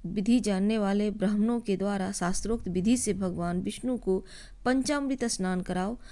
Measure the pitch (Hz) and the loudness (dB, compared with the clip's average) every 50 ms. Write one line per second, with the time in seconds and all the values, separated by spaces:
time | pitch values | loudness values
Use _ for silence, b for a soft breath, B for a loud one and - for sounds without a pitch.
0 | - 175 175 214 190 233 233 247 202 208 196 190 196 208 220 220 208 196 196 208 | -8 -4 -4 -2 2 4 4 4 4 2 0 2 2 2 2 2 2 2 2 2
1 | 208 214 208 214 196 208 208 208 208 226 240 240 226 - 196 185 190 202 202 196 | 2 0 0 0 0 2 2 2 2 2 2 0 0 0 0 0 0 -2 0 -2
2 | 185 190 196 - 180 175 190 - - 196 226 226 - 190 170 185 180 220 247 247 | -2 -4 -2 -2 0 0 0 0 0 0 -2 -2 -2 -2 -2 2 4 4 4 4
3 | 247 226 190 190 196 185 180 170 170 170 175 180 190 202 - - - 247 254 226 | 2 0 0 0 -2 -2 -2 -2 -2 -2 -2 -2 -2 -4 -6 -4 -2 -2 -2 -2
4 | - 190 185 190 208 B B B B B B - - 240 254 269 262 - 294 285 | 0 0 0 0 0 B B B B B B -4 0 2 2 2 2 0 0 0
5 | 277 269 269 254 247 233 - - 185 185 185 180 180 - 185 180 185 202 240 247 | 0 -2 -2 -2 -2 -4 -2 -2 -2 -2 0 -2 -2 -2 -2 -2 -2 -2 -4 -8
6 | B B | B B